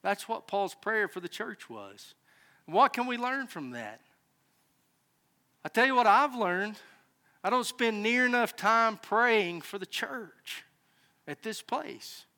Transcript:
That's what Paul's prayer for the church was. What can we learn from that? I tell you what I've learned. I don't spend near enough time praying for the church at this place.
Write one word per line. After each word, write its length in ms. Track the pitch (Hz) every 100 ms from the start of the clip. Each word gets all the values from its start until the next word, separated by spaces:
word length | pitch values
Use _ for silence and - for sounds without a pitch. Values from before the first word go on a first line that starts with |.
That's 260 | 190 202 -
what 180 | 226 -
Paul's 300 | 202 190 -
prayer 320 | 202 220 196
for 100 | 190
the 100 | 175
church 400 | - 214 208 -
was. 460 | 113 98 101 - _ _ _ _ _ -
What 280 | 175 262
can 120 | 240 247
we 120 | 240
learn 280 | 247 269 247
from 260 | 175 131
that? 280 | 120 107 110 _ _ _ _ _ _ _ _ _ _ _ _ _ _ _ _
I 60 | -
tell 160 | 226
you 100 | 262
what 120 | 254 226
I've 280 | 214 285
learned. 420 | 247 190 180 208 214 - _ _ _ _ _
I 80 | 185
don't 160 | 247 233
spend 360 | - 233 214
near 220 | 220 247
enough 320 | 254 247 226 -
time 400 | 196 226 220 214
praying 640 | - 208 240 220 180 170
for 160 | - 202
the 80 |
church 800 | 185 - - 262 190 _ - - - _ _ _ _ _ -
at 140 | 143
this 180 | 220 214
place. 640 | - 254 - - - - -